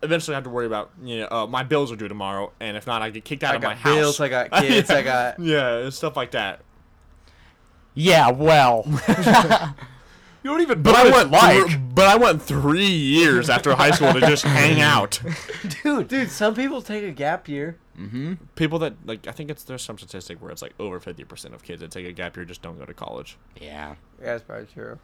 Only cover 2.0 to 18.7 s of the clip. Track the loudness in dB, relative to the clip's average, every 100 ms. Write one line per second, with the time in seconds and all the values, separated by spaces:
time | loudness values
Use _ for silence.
2 | -12 -10 -8 -8 -10 -12 -12 -10 -6 -6
3 | -6 -10 -12 -6 -4 -4 -6 -4 0 2
4 | 0 0 -2 -4 -2 0 2 2 2 0
5 | 0 -2 -2 -4 -2 -2 -2 -4 -6 -8
6 | -8 -6 -6 -6 -6 -10 _ _ _ _
7 | _ _ _ _ _ _ _ _ _ -2
8 | 4 6 6 4 4 6 6 2 0 -2
9 | 0 2 4 4 6 2 0 -10 -18 -20
10 | -20 -20 -20 _ -4 -2 0 2 6 8
11 | 8 8 6 6 8 6 4 -2 -2 4
12 | 6 6 4 2 -4 -2 0 0 0 0
13 | 2 4 4 2 2 0 2 2 4 4
14 | 2 4 4 2 2 2 4 4 4 2
15 | 0 -6 -8 -10 -12 -12 -12 -6 -2 -2
16 | -2 -4 -6 -2 -2 -2 -4 -6 -8 -10
17 | -10 -6 -6 -6 -8 -8 -8 -12 _ -18
18 | -12 -10 -10 -10 -14 -4 -4